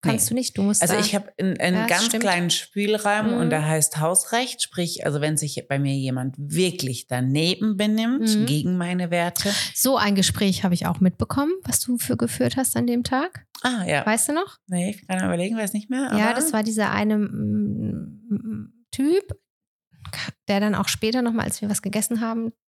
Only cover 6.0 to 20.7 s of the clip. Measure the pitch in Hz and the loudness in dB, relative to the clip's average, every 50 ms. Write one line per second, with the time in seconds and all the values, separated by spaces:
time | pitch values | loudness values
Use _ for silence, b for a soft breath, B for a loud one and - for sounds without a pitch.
6 | 131 131 131 127 127 135 135 147 143 143 151 165 185 180 180 180 139 131 123 - | -2 -2 -2 -2 -2 -4 -6 -6 -8 -4 0 2 2 2 0 -2 -4 -4 -4 -6
7 | - - 127 123 127 131 135 151 160 175 185 - 208 220 208 190 208 214 214 220 | -6 -4 -2 0 0 2 2 2 2 2 0 0 0 -2 0 0 0 0 2 0
8 | 226 233 254 302 220 220 214 208 220 240 147 151 147 175 185 180 175 175 180 180 | 0 0 0 0 2 2 2 2 2 2 0 0 0 0 0 0 -2 -2 -2 -2
9 | 180 170 170 175 170 175 175 - - 202 202 202 B B B - - 254 269 - | -2 0 0 0 0 0 -2 -4 -4 -2 -2 -2 B B B 0 2 2 4 4
10 | 208 208 202 196 185 - - - 208 196 185 - - 185 175 170 - - 170 - | 4 2 4 4 2 2 2 2 2 2 2 2 2 0 2 2 0 -2 2 4
11 | 185 180 - - - - - 277 285 311 370 381 - - 247 - - 247 247 233 | 2 2 2 0 -4 -2 0 0 0 0 0 -2 -2 -2 -2 -2 0 -2 -2 -2
12 | - - 247 226 233 233 - - 247 233 - 269 262 - - 233 240 240 240 247 | -2 -2 0 0 0 -2 0 0 0 0 2 0 -2 0 0 0 0 2 0 0
13 | 247 - 269 262 302 370 - - - _ _ - - 254 247 220 180 175 151 143 | 0 0 0 0 -2 -2 -6 -12 -18 _ _ -4 -4 -2 -2 0 0 0 0 0
14 | - 214 220 226 - - 294 320 392 392 - _ _ - 180 175 175 196 208 - | 2 2 2 2 2 0 0 -2 -2 -4 -8 _ _ -4 -2 -2 0 -2 -4 -8
15 | - - 190 185 185 185 175 170 180 202 226 226 214 190 - 214 214 - 254 254 | -6 -4 -2 -2 0 0 0 0 0 -2 -2 -2 -2 -2 -4 -6 -4 -4 -4 -2
16 | 277 - 220 208 214 233 240 254 311 330 269 214 214 226 214 220 208 - - 202 | -2 0 2 2 4 4 2 2 0 0 0 0 0 0 0 0 0 0 2 0
17 | 208 214 214 208 208 - - 214 214 208 208 214 208 208 208 220 226 208 - - | 2 2 2 2 0 -2 -2 -4 -2 0 0 0 0 0 -2 -2 -2 -4 -4 -6
18 | - - - 208 220 240 208 - - 220 214 214 214 - - _ _ _ - - | -8 -10 -14 -18 -6 -4 -4 -4 -4 -6 -8 -8 -10 -12 -16 _ _ _ -4 0
19 | 269 294 339 392 - - - - _ _ _ _ _ _ _ _ _ _ _ _ | 2 2 2 2 0 -2 -12 -14 _ _ _ _ _ _ _ _ _ _ _ _
20 | - - B B B B - _ _ - 202 196 208 214 | -16 -14 B B B B -12 _ _ 0 0 2 2 2